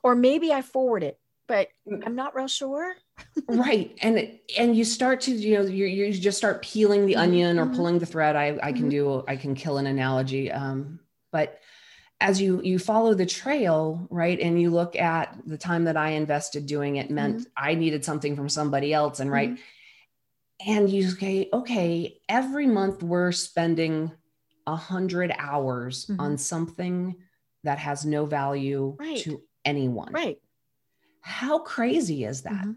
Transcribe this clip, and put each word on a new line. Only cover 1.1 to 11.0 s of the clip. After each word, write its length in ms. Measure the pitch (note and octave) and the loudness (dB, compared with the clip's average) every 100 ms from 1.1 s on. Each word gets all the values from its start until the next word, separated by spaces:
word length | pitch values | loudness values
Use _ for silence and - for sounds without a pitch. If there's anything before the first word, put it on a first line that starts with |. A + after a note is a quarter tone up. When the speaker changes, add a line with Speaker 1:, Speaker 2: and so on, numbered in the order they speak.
| - _ _ - | -6 _ _ -2
Speaker 1:
but 220 | G#3+ F#3 _ - | 0 0 _ -10
Speaker 2:
Mm. 140 | G3+ A3 | -8 -6
Speaker 1:
I'm 80 | A#3+ | -6
not 180 | C#4 | -6
real 140 | C4 C4+ | -4 -4
sure. 460 | - C4+ C#4 F4+ F#4 | -4 -4 -4 -6 -10
<laughs> 40 | _ - - - C4 | _ -20 -8 -8 0
Speaker 2:
Right. 480 | A#3 B3+ A3+ E3 - | 2 4 2 0 -2
And, 360 | A3 A3 - - - - | 0 2 0 -10 -8 0
and 180 | A#3+ A3+ | 4 4
you 80 | |
start 360 | A3+ - B3+ B3+ | 2 0 0 2
to, 80 | C4 | 0
you 220 | A#3 G#3 G#3 | -2 2 4
know, 40 | |
you, 240 | G3 F#3+ G3 | 2 0 0
you 260 | F#3+ G3+ | 0 0
just 260 | G3 G3 G3 | 2 0 2
start 240 | G#3+ - | 0 -2
peeling 440 | - G#3+ G#3 G3+ G3 | -4 2 4 6 4
the 60 | |
Speaker 1:
Mm-hmm. 80 | F#3 | 4
Speaker 2:
onion 360 | F3 F3 F3 E3+ | 4 6 4 4
or 80 | D#3+ | 2
Speaker 1:
Mm-hmm. 100 | - | 2
Speaker 2:
pulling 220 | E3+ F3 | 2 2
the 80 | E3 | 0
thread. 280 | D#3+ D3+ D3+ | 2 2 4
I, 220 | D3 D3 | 0 0
I 100 | D3 | -2
can 100 | B2+ | 0
Speaker 1:
Mm-hmm. 60 | D3 | 0
Speaker 2:
do, 340 | C#3+ C#3+ C3+ B2+ | 2 2 0 -2
I 80 | C#3 | -6
can 180 | C#3 | -4
kill 240 | C3+ D#3+ C#3 | -4 -2 -2
an 80 | C#3 | 0
analogy. 640 | C#3 C3 C3 C3 C3+ C3+ | 0 0 0 0 -2 -4
Um, 480 | C#3 C#3 C3+ C#3+ E3 | -4 -4 -6 -8 -14